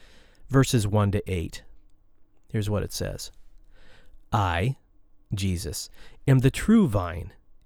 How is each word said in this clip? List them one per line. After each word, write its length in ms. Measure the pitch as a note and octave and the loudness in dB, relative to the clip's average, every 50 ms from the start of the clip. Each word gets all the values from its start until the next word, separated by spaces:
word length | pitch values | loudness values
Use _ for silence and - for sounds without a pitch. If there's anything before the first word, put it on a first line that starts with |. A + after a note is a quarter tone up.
| - - - - - - _ - - - | -10 -20 -20 -20 -20 -20 _ -20 -8 0
verses 400 | B2 C3+ C3 - - A#2+ G#2 G#2 | 2 2 4 4 2 0 0 2
one 240 | G2 G#2 G#2 G2+ F#2 | 2 2 2 2 0
to 100 | G#2 - - | -2 -2 -4
eight. 320 | F#2+ F2 E2 - - - - - - - - - - - _ _ - - - - _ - - - | -4 -4 -4 -6 -10 -12 -16 -18 -20 -20 -20 -20 -20 -20 _ _ -20 -20 -20 -20 _ -20 -14 -8
Here's 200 | - A2 G#2 G#2 | -6 -4 -2 -2
what 140 | G#2+ G2 G2 | -2 -2 -2
it 100 | G2 - | -4 -6
says. 380 | - - G2 F#2+ - - - - - - - - - - - - - - - - - - - - - - - - | -6 -6 -6 -6 -8 -12 -14 -16 -18 -20 -20 -20 -20 -20 -20 -20 -20 -20 -20 -20 -20 -20 -20 -20 -20 -8 -2 0
"I, 460 | G#2+ G2+ F#2 E2+ E2 F#2 B2 C3+ - _ _ _ - - _ - - - - - | 0 2 2 2 0 0 -2 -2 -4 _ _ _ -20 -20 _ -20 -20 -10 -6 -4
Jesus, 580 | G2 F#2+ F#2+ F2+ E2+ - D2+ - - - - - - - - - - - | -2 -2 -2 -2 -2 -4 -6 -8 -8 -10 -12 -14 -18 -20 -20 -20 -4 2
am 140 | - C3 C3 | 2 4 4
the 100 | A#2+ C3+ | 4 4
true 380 | - - - - G#3+ A#3 G#3 C#3+ | 2 2 2 4 6 6 6 4
vine, 440 | G2+ G2+ F2+ F2 D#2+ - - - - - _ - - - - | 2 0 -2 -2 -6 -8 -10 -12 -14 -18 _ -20 -20 -20 -8